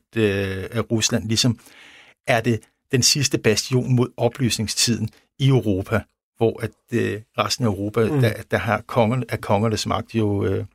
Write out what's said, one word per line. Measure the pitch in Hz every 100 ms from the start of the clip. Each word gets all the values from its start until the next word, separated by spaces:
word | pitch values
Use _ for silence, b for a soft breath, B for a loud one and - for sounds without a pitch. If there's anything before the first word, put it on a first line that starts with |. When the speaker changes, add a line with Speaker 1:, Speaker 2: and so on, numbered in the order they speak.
| _ 113
Speaker 1:
øh, | 104 98 98 95 92
at | 113 -
Rusland | 113 - 117 110
ligesom | 110 123 107 B B B B B B -
er | 120
det, | 117 110 b b _
den | 131
sidste | - 151 131 -
bastion | 117 104 - 127 123 123
mod | 123 -
oplysningstiden | 120 - 120 104 104 - - 104 110 b b _
i | 135
Europa, | 135 107 92 101 110 - _ _ _
hvor | 113 -
at, | 113 - _
øh, | 117 104 101 - -
resten | 104 - 120
af |
Europa, | 98 104 117 110
Speaker 2:
Mm. | 147
Speaker 1:
der, | 120 - -
der | 107
har | 101 107 -
kongerne, | 127 110 127 -
er | 110
kongernes | - 101 113 107 110
magt | 95 - 113
jo, | 104 101 101
øh, | 98 101